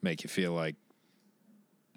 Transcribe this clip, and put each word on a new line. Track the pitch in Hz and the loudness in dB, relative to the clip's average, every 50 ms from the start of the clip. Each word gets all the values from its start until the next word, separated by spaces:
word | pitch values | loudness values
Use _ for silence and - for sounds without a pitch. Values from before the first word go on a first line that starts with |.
| - | 0
make | 92 82 78 - | 0 0 0 -4
you | - | -4
feel | - - 92 87 85 | 0 0 2 2 2
like, | 85 80 80 78 - _ _ _ _ _ _ _ _ _ _ _ _ _ - - - - _ _ _ _ _ - | 2 0 0 -2 -6 _ _ _ _ _ _ _ _ _ _ _ _ _ -20 -20 -20 -20 _ _ _ _ _ -12